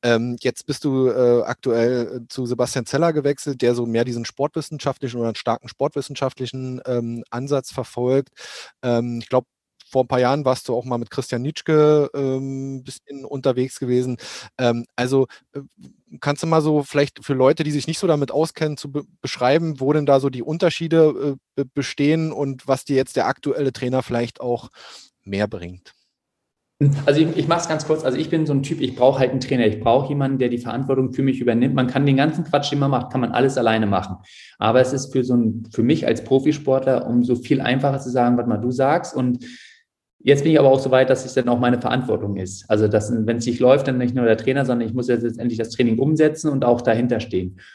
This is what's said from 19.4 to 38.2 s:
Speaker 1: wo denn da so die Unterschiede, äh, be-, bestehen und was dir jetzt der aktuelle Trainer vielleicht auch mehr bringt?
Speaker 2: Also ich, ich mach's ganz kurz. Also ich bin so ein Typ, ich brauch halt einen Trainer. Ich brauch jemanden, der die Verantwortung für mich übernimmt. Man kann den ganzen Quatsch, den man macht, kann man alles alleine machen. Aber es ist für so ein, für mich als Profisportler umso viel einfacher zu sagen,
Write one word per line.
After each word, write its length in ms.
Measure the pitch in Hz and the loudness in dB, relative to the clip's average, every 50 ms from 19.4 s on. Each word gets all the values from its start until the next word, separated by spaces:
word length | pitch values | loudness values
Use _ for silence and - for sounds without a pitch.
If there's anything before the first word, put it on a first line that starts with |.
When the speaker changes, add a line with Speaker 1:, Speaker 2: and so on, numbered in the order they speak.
| 123 123 139 165 165 165 151 131 | 2 2 2 2 2 -2 -4 -2
Speaker 1:
wo 120 | 131 135 151 | 0 0 0
denn 140 | 156 147 | 2 4
da 120 | 143 139 135 | 4 4 4
so 120 | 135 139 | 4 0
die 120 | 131 123 113 | -4 -4 -6
Unterschiede, 960 | 143 156 170 - 170 - - 170 160 160 160 160 156 143 - 135 147 139 | -6 -4 0 0 0 0 -2 -4 0 4 6 6 4 4 0 -4 -4 -4
äh, 0 | 135 _ _ _ | -6 _ _ _
be-, 120 | - 139 131 _ | -6 -6 -4 _
bestehen 580 | - 135 - - - 143 147 156 160 160 160 143 | -6 -6 -6 -2 0 2 2 2 2 0 -4 -4
und 340 | 107 143 139 135 127 - | -4 -6 -6 -6 -8 -2
was 200 | - 135 131 - | -2 -2 -2 -2
dir 100 | - 143 | -2 0
jetzt 200 | 131 135 - - | 0 0 0 -2
der 100 | - - | -2 -2
aktuelle 460 | - 135 _ - 147 127 135 143 135 123 | -2 -2 _ -4 -4 -2 -2 -2 -4 -4
Trainer 300 | - 131 123 123 131 127 | -4 -6 -2 -2 -2 -2
vielleicht 380 | - 120 117 117 117 - - | -2 -4 -4 -4 -4 -6 -10
auch 300 | 127 127 120 117 - - _ - - - - - - _ _ _ _ | -6 -4 -4 -4 -6 -12 _ -20 -20 -20 -20 -20 -20 _ _ _ _
mehr 220 | 98 98 98 104 | -8 -4 -2 -2
bringt? 480 | 101 - 95 87 85 90 90 _ - _ _ _ _ _ _ _ _ _ _ _ _ _ _ _ _ _ _ 147 143 143 - - | -4 -4 -10 -12 -12 -16 -16 _ -20 _ _ _ _ _ _ _ _ _ _ _ _ _ _ _ _ _ _ 2 2 2 2 2
Speaker 2:
Also 140 | - 143 151 | 2 4 4
ich, 160 | 160 160 - | 2 2 2
ich 120 | - 147 139 | -2 0 0
mach's 200 | 170 170 165 - | 0 -2 0 -4
ganz 180 | 160 151 - | -4 -6 -2
kurz. 180 | - 156 156 - | -2 -2 -2 0
Also 140 | 135 123 143 | -2 -2 -2
ich 100 | 156 - | -4 -2
bin 160 | - 160 156 | 0 -2 0
so 60 | 143 143 | 0 0
ein 100 | 135 135 | 0 0
Typ, 180 | - 170 147 | -2 -4 -4
ich 160 | 147 127 123 | -4 -6 0
brauch 220 | - 123 131 139 131 | 4 4 4 4 4
halt 120 | 131 120 | 0 0
einen 100 | 123 135 | 0 -2
Trainer. 260 | - - 139 123 117 | -4 -2 0 2 2
Ich 120 | 107 104 107 | 2 2 2
brauch 300 | 110 117 117 135 143 - | 2 2 2 2 2 0
jemanden, 300 | 143 143 139 135 135 131 | -2 -2 0 0 0 0
der 100 | 127 123 | 0 0
die 100 | 123 120 | -2 -4
Verantwortung 540 | 120 120 117 127 135 135 135 131 131 131 - | -6 -6 -6 -6 -2 0 0 0 0 -2 0
für 100 | - 135 | 0 0
mich 180 | 139 127 - | 0 0 2
übernimmt. 340 | 123 120 117 117 123 - 139 | 0 2 2 2 2 2 2
Man 120 | 139 127 | 2 0
kann 200 | 123 - 139 143 | 2 0 2 2
den 100 | 143 135 | 4 4
ganzen 280 | 135 139 156 156 - 165 | 4 2 2 0 -2 -4
Quatsch, 280 | - - 143 143 - - | 0 0 0 0 0 -2
den 80 | 143 | 0
man 100 | 139 139 | 0 2
macht, 220 | 135 123 - - - | 0 0 -2 -2 -4
kann 80 | 135 | -4
man 120 | 123 - - | -2 -2 0
alles 240 | 117 131 135 135 | 2 2 2 2
alleine 300 | 131 117 113 110 110 110 | 2 2 2 2 2 2
machen. 300 | 104 98 92 90 - 95 - - - - - - - - _ | 0 0 -2 -2 -4 -12 -14 -14 -20 -20 -20 -20 -20 -10 _
Aber 220 | 101 110 117 127 | 0 2 4 4
es 120 | 127 127 143 | 4 4 2
ist 200 | 131 - - - | -4 -6 -2 -2
für 100 | 135 120 | -2 0
so 140 | 123 123 | 2 2
ein, 280 | 120 117 110 104 110 - - | 2 2 2 -2 -4 -10 -10
für 120 | - - 117 | -2 0 2
mich 240 | 120 156 156 - | 2 2 2 2
als 180 | - 120 120 - | -2 -2 -2 0
Profisportler 840 | - 135 135 135 151 151 143 - 139 131 135 131 135 131 117 - | 0 0 2 2 2 -2 0 0 0 0 2 2 2 0 0 0
umso 300 | - 123 120 120 123 123 | 0 2 2 2 2 0
viel 240 | 113 - - 156 135 | -2 0 0 0 0
einfacher 400 | - 113 127 131 139 143 139 135 | 2 0 0 2 0 0 -2 -2
zu 100 | 131 131 | -6 -4
sagen, 260 | 123 131 | 0 2